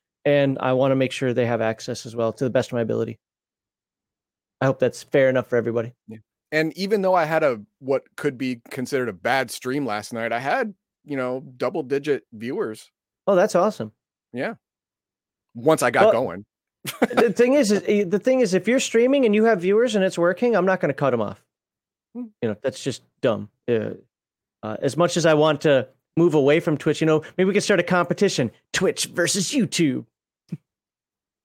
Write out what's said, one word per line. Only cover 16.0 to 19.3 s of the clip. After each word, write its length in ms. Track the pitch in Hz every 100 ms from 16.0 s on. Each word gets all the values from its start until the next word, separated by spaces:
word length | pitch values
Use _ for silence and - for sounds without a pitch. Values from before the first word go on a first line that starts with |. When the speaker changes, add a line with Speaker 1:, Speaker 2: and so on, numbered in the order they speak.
Speaker 1:
Well, 80 | 214
Speaker 2:
going. 320 | 120 120 85 104 _ _ _
<laughs> 240 | - -
Speaker 1:
the 320 | - 247 226
thing 200 | 196 247
is, 180 | 285 220
is, 100 | 208 -
eh, 180 | 208 190
the 120 | 196
thing 220 | 254 262
is, 120 | 226
if 160 | 185 185
you're 120 | 254
streaming 440 | - 226 240 277
and 100 | 240